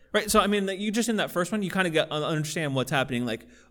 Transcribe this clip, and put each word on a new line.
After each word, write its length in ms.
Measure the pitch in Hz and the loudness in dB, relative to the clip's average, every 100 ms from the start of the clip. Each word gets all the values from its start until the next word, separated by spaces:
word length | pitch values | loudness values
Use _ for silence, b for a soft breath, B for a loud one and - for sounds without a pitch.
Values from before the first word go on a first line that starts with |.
| B | B
right? 180 | 208 208 | -2 2
So, 100 | 214 | 4
I 60 | 196 | 4
mean, 200 | 208 196 | 2 0
like, 120 | 190 | -2
you 120 | 214 | -2
just 180 | 220 226 | 0 0
in 80 | 208 | 0
that 140 | 151 | 0
first 200 | 175 175 | -2 -2
one, 120 | 214 | -2
you 80 | 185 | -2
kind 160 | 190 180 | 0 2
of 80 | |
get, 180 | 156 - | 2 0
uh, 100 | 151 | 0
understand 520 | 143 156 151 175 147 | -2 -2 -2 -2 -2
what's 160 | 135 127 | 0 0
happening. 340 | 143 127 123 | 0 0 -2
Like, 220 | 123 117 - B B | -2 -4 -8 B B